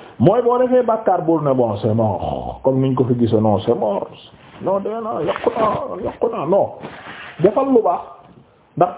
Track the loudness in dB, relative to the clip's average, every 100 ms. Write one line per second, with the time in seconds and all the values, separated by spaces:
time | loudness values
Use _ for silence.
0 | -18 2 4 4 4 2 4 2 2 0
1 | 0 0 2 0 2 2 0 0 0 2
2 | 0 -2 -4 -6 -8 -4 0 0 0 0
3 | 0 2 2 2 2 2 0 0 0 -2
4 | -6 -12 -20 -20 -20 -8 -4 -4 -4 -6
5 | -6 -4 -4 -2 -2 0 0 -2 -6 -8
6 | -8 -4 -4 -2 0 2 0 -4 -16 -16
7 | -18 -18 -16 0 2 2 4 4 2 -2
8 | -8 -20 -20 -20 -20 _ _ -2 0